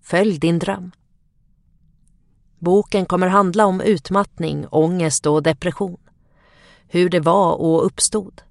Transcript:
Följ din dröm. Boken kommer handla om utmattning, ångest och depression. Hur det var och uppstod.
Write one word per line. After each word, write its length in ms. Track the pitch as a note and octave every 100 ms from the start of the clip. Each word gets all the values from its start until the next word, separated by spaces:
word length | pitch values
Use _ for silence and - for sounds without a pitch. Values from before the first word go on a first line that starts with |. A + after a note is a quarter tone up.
Följ 360 | - E3+ G#3+ E3
din 220 | D#3+ E3+
dröm. 320 | F3 G3 F3+ _ _ _ _ _ _ _ _ _ _ _ _ _ _ _ _ _
Boken 460 | F3 G3 G3+ G3+ F#3
kommer 220 | F3+ F#3
handla 380 | G3 F#3+ F#3 G#3
om 160 | F#3
utmattning, 880 | G3+ F#3 - F#3+ G#3 - D#3+ D3 -
ångest 540 | D3+ D#3+ F3+ E3 - D3+
och 180 | D3+
depression. 540 | D#3 D3+ F3+ - G3 F3 _ _ _ _ _ _ _ _ _
Hur 220 | F3 F3+
det 100 | F3
var 340 | D#3 F#3 F3+
och 320 | - E3 D#3+ F#3
uppstod. 560 | - - A3 F#3+ - _